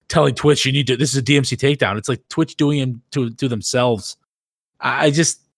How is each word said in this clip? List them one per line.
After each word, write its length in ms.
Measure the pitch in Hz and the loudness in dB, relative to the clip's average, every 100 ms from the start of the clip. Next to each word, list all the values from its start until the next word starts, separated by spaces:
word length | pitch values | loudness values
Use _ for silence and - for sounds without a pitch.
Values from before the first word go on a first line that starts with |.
| - | -2
telling 280 | 165 143 123 | 2 2 2
Twitch, 300 | 147 143 131 | 2 2 2
"You 60 | |
need 160 | 143 127 | 0 0
to, 80 | 123 | 0
this 140 | 139 | 0
is 60 | 135 | 0
a 40 | |
D 140 | 131 143 | 2 2
M 80 | |
C 120 | 131 120 | 2 0
takedown." 400 | 139 147 104 104 | -2 0 0 -2
It's, 100 | 123 | -4
like, 180 | 123 - | -6 -4
Twitch 260 | - 156 - | -4 -4 0
doing 220 | 147 147 | 0 0
it 320 | 131 117 - | -2 -6 -6
to, 180 | 139 117 | -4 -4
to 160 | 117 135 | -4 -4
themselves. 640 | 117 - 123 123 107 - - _ _ _ _ _ _ | -4 -2 0 0 0 -6 -16 _ _ _ _ _ _
I, 280 | 127 127 151 | -4 2 2
I 40 | |
just, 300 | 143 160 - _ | 2 0 -4 _